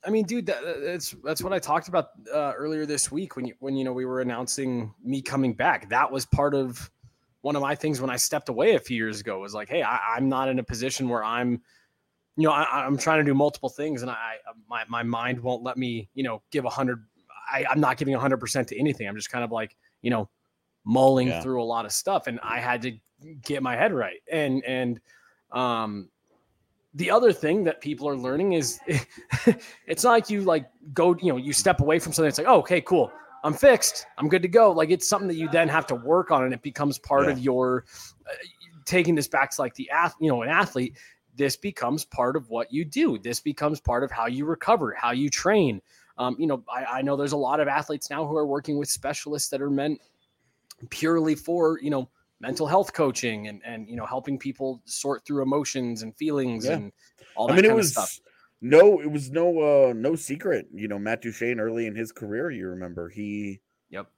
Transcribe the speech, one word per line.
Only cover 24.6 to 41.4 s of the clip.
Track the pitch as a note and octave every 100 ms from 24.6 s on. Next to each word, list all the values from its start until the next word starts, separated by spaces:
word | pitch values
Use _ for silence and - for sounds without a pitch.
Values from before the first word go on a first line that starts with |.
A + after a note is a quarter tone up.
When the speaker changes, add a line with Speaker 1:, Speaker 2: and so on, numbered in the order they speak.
| B2
Speaker 1:
and, | B2+ B2 A#2 _ _ _ _ _
um, | B2 B2 A#2 A2 G2+ F2+ _ _ _ _ _ _ _ _ D3
the | F3
other | A3 A#3+
thing | F3 D3+ F#3+ F3
that | -
people | D3 C3 D3
are | C3+
learning | B2 C#3+ G3
is | E3+ C3 -
<laughs> | - D3 - - - B2+ - - - - -
it's | E3
not | B3
like | A#3 -
you, | G#3
like, | F#3 D#3+ C3 _ D#3
go, | C#3 F3 F3
you | F3+
know, | B2+
you | C3+
step | C#3 F#3 F3+
away | D3 E3
from | E3
something. | D#3+ D#3
It's | B2+
like, | E3+
"Oh, | A3
okay, | - F3
cool. | - F3+ A#2 - - -
I'm | D3
fixed. | D#3 C#4 A#3+ - - - -
I'm | D3
good | F#3
to | F3+
go." | A3 A3
Like, | E3 D#3+
it's | F3+ -
something | G3+ G3
that | E3
you | D#3+
then | E3 E3
have | D3+ C#3+
to | B2
work | A#2+ E3+ F#3
on, | D3+ C3
and |
it | A#2+
becomes | D3 C3 C#3+ C3+
part | - C#3 D3
Speaker 2:
Yeah. |
Speaker 1:
of | C3
your, | C3 B2+ B2+ B2+ - - - _ -
uh, | - - _ - - -
taking | F3+ F3 D#3+
this | C#3
back | C#3 C3+
to, | -
like, | B2+ -
the | C3
ath-, | D3+ E3+ -
you | D#3
know, | B2
an | A#2
athlete. | E3 F#3 C3 B2+ - - _ _
This | A#2+